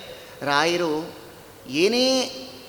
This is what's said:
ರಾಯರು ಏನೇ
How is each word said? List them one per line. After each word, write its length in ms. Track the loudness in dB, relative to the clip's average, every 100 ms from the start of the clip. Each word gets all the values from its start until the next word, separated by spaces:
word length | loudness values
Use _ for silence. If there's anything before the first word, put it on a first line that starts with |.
| -12 -16 -16 -6
ರಾಯರು 760 | 2 4 4 4 2 0 -4 -12 -18 -20 -20 -18 -6
ಏನೇ 640 | 2 4 4 4 2 0 -6 -12 -16